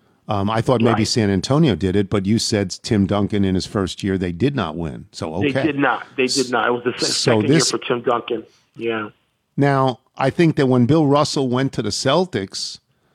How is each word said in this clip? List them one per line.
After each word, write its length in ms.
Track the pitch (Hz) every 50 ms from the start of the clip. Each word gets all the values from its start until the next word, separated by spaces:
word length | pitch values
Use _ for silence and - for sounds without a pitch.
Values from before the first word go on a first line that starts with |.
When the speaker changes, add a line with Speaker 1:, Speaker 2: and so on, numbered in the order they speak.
| _ _ _ _ _ -
Speaker 1:
Um, 220 | 107 101 95 98
I 100 | 110 113
thought 220 | 113 - 127 113 113
maybe 160 | 120 110 110
Speaker 2:
Right. 100 | 107 -
Speaker 1:
San 220 | - 123 107 98
Antonio 440 | 98 92 - - 135 151 170 139 95
did 220 | 80 95 92 90
it, 140 | 101 104 90
but 160 | 113 104 92
you 120 | 95 113 110
said 320 | - - 117 104 101 90
Tim 360 | - - - - 117 101 98
Duncan 360 | 87 101 101 101 - 110 104 98
in 80 | 95 92
his 100 | 92 -
first 380 | - - 107 95 85 - - -
year, 160 | 98 95 90
they 140 | 92 87 85
did 220 | 85 113 143 143
not 220 | 135 90 80 76
win. 300 | 85 85 76 62 57 - -
So, 260 | - - 101 80 78
okay. 160 | 90 120 143 131
Speaker 2:
They 100 | 131 139
did 160 | 156 143 139
not. 280 | 139 127 117 101 - - - -
They 80 | 127
did 240 | 127 - 139 127 120
not. 180 | 123 117 107 117
It 40 | 123
was 120 | 120 -
the 80 | 127 117
se-, 140 | - 160
Speaker 1:
So 60 | 139 127
Speaker 2:
second 340 | - - 135 117 107 104 120
Speaker 1:
this 240 | 147 160 123 - -
Speaker 2:
year 60 | 113
for 80 | -
Tim 160 | - 127 120 120
Duncan. 420 | 127 120 117 113 - 120 110 - - _ _ _ _ _
Yeah. 320 | - 113 117 113 110 107 107 - _ _ _ _ _ _ _ _
Speaker 1:
Now, 440 | - 139 143 139 135 135 131 120 - _ _ _ -
I 100 | 135 135
think 280 | - - 170 160 143
that 100 | - 139
when 180 | 127 127 123 120
Bill 220 | 113 151 165 156
Russell 420 | 135 139 147 151 - - 156 139 127
went 240 | 120 127 135 135 -
to 100 | - 113
the 60 | 104
Celtics, 920 | - - - 135 143 170 190 180 - 110 95 - - - - - - - _ _ _ _ _ _ _